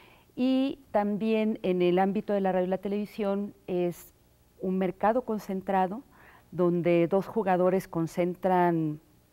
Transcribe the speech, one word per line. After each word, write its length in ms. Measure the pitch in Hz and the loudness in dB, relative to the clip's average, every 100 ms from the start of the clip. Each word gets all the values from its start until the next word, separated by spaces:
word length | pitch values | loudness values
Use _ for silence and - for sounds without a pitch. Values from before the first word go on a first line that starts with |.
| - _ _ - | -20 _ _ -4
Y 440 | 254 262 269 - - | 0 0 0 -6 -4
también 680 | 214 208 208 220 220 214 220 | -2 -2 -2 0 0 0 -2
en 180 | 190 180 | -2 2
el 160 | 175 180 | 2 4
ámbito 360 | 196 208 208 | 2 0 -2
de 80 | 202 | -2
la 100 | 190 | 0
radio 160 | 185 180 | 0 0
y 20 | |
la 80 | 190 | -2
televisión 800 | 202 208 208 - 202 196 202 - - | -4 -6 -6 -6 -4 -4 -6 -12 -6
es 480 | 180 175 - - _ _ _ _ - | -2 -2 -4 -14 _ _ _ _ -8
un 160 | 185 190 | -4 -2
mercado 460 | 190 - 202 247 | -2 0 0 0
concentrado, 800 | 247 214 - 190 190 190 185 220 - - - - - | -2 -6 -4 -8 -2 0 0 -2 -14 -20 -20 -20 -10
donde 560 | 170 175 175 170 170 170 | 0 2 2 4 4 4
dos 180 | 196 - | 2 0
jugadores 640 | 226 190 180 185 185 - | -2 0 2 2 0 -2
concentran 1120 | 165 165 - 175 175 190 180 175 170 156 151 _ _ _ | -4 -4 -2 -4 -2 0 2 2 2 -2 -4 _ _ _